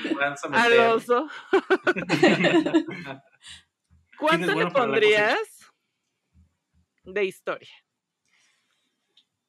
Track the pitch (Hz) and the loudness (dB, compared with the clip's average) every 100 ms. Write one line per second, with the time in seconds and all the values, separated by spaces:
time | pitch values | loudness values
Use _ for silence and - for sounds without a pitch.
0 | - - 143 147 160 220 240 233 233 226 | -4 -4 -4 -4 -4 0 4 4 4 2
1 | 226 240 302 - - 392 - 381 - 262 | 0 -2 -4 -10 -2 -2 0 -2 -2 -4
2 | 180 160 247 185 185 339 - 320 - 180 | -2 2 4 4 2 2 2 0 -2 -8
3 | 160 131 _ _ - - _ _ _ _ | -14 -16 _ _ -20 -20 _ _ _ _
4 | _ - 302 330 - - - - 233 - | _ -6 0 0 0 -2 0 0 0 2
5 | 214 214 208 330 427 - - _ _ _ | 2 4 2 0 -4 -14 -20 _ _ _
6 | _ _ _ _ _ _ _ _ _ _ | _ _ _ _ _ _ _ _ _ _
7 | - 95 190 175 - 165 - - _ _ | -10 -4 -4 -4 -8 -10 -10 -20 _ _
8 | _ _ _ _ _ _ _ _ _ _ | _ _ _ _ _ _ _ _ _ _
9 | _ _ _ _ | _ _ _ _